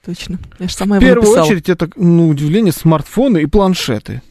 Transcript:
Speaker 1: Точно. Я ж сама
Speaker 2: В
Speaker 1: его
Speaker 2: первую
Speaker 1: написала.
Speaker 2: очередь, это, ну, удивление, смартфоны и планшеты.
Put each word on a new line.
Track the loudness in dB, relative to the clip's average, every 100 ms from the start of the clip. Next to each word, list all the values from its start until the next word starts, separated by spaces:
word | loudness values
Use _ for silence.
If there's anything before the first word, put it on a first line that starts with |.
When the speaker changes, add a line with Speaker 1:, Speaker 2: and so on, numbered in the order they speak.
| -14
Speaker 1:
Точно. | -14 -12 -14 -14 -12
Я | -10
ж |
сама | -6 -2 2
Speaker 2:
В |
Speaker 1:
его | 4
Speaker 2:
первую | 4 4
Speaker 1:
написала. | 4 2
Speaker 2:
очередь, | 0 -2
это, | -4 -4 -2
ну, | 2 4 2
удивление, | 0 -2 0 0
смартфоны | 0 0 0 -2 -2 0 0
и | 0
планшеты. | 0 0 -2 -4 -8 -8 -14 -16